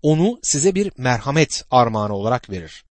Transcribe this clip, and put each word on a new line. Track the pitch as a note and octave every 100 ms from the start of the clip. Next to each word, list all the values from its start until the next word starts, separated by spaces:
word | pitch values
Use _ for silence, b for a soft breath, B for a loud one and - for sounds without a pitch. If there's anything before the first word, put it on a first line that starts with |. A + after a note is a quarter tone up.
Onu | D3+ D#3 F#3+ A#3+
size | - G3+ F#3 F#3+
bir | G3+ -
merhamet | B2+ B2 C3+ D3 D3+ - -
armağanı | B2+ A#2+ A2 G#2
olarak | G2+ G#2 B2 -
verir. | F#2+ D#2+ - _